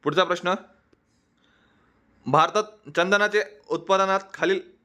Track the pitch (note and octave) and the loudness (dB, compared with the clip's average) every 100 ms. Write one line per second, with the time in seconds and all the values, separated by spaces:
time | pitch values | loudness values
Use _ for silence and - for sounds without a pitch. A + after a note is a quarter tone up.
0 | D3 D3+ F3+ F3 F3+ F#3+ - _ _ _ | -2 0 0 -2 -4 -4 -6 _ _ _
1 | _ _ _ _ _ _ _ _ _ _ | _ _ _ _ _ _ _ _ _ _
2 | _ _ - C#3 D#3+ G#3 G#3+ - - D3 | _ _ 0 2 2 0 -4 -10 -10 -2
3 | F3+ G3+ G#3 G#3 G#3 - - E3 E3 F#3+ | 2 2 2 0 -2 -10 -8 -8 0 0
4 | F#3+ F#3+ F#3+ - E3 F#3+ - _ | 2 0 -4 -4 -2 -2 -4 _